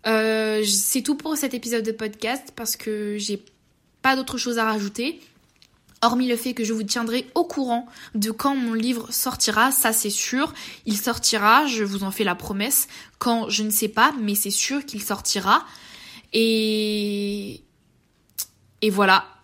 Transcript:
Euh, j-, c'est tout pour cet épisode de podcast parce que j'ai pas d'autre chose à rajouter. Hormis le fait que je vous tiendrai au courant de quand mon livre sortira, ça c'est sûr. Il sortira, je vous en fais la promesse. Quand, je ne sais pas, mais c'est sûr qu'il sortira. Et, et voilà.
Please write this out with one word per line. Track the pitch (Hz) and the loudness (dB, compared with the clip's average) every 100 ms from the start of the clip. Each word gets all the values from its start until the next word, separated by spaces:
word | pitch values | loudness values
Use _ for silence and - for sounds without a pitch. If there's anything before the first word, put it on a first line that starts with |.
| - | 2
Euh, | 220 220 220 220 214 | 2 2 2 2 0
j-, | 214 - | 2 0
c'est | - 262 | 0 -2
tout | 254 285 | -2 -4
pour | 320 302 | -2 -2
cet | 277 | -2
épisode | 247 233 233 214 | -4 -4 -2 -2
de | |
podcast | 220 214 208 220 269 - - | -4 -8 -6 -4 -4 -8 -10
parce | 226 - | -8 -6
que | - 214 208 208 | -6 -4 -4 -4
j'ai | 208 202 - _ _ _ _ _ | -4 -6 -8 _ _ _ _ _
pas | 262 262 | 0 0
d'autre | 262 247 | -2 -4
chose | 240 233 | -2 0
à | 220 | 0
rajouter. | 214 202 202 254 330 - _ _ _ _ _ _ _ | 0 -4 -4 -6 -6 -16 _ _ _ _ _ _ _
Hormis | 226 240 254 | 2 4 2
le | 233 | 0
fait | 254 240 | -2 -2
que | |
je | 220 | -2
vous | 220 | -2
tiendrai | 202 247 226 240 - 359 | -2 -2 0 -2 -2 0
au | |
courant | 349 - 254 233 240 - - 220 | 0 0 0 -2 -4 -18 -8 -2
de | 214 | -2
quand | 220 277 277 | 0 0 0
mon | 233 | 0
livre | 226 233 233 - | 0 0 -2 -4
sortira, | - 254 - - 208 247 | -4 -2 0 0 4 4
ça | 269 226 | 4 2
c'est | 220 208 | 2 0
sûr. | 202 - 247 208 - - - - | -2 -2 -2 -2 -6 -16 -12 -4
Il | 208 | -2
sortira, | - 233 - 220 208 247 294 | -2 0 0 4 6 6 4
je | 226 | 0
vous | 202 196 | -2 -2
en | 196 | -4
fais | 190 | -2
la | 202 | -2
promesse. | 180 - 196 220 277 - - - _ | -2 -4 -4 0 0 0 -8 -20 _
Quand, | 247 233 220 | 0 2 0
je | 208 | -2
ne | 214 | 0
sais | 214 214 | 0 0
pas, | 220 262 294 | 4 4 4
mais | 208 | -2
c'est | 202 202 | 0 -2
sûr | 202 - 277 | -2 -2 -4
qu'il | 277 214 | -6 -10
sortira. | 202 196 - 202 190 269 - - - - - 233 _ | -6 -4 -2 -2 4 4 4 -18 -20 -20 -20 -20 _
Et, | 220 226 220 220 214 214 214 208 202 202 202 202 - _ _ _ _ _ _ _ - - _ _ _ | 2 2 2 2 0 0 -2 -2 -2 -4 -6 -8 -14 _ _ _ _ _ _ _ -10 -10 _ _ _
et | 214 | 0
voilà. | 196 196 190 - - | 4 6 4 2 -20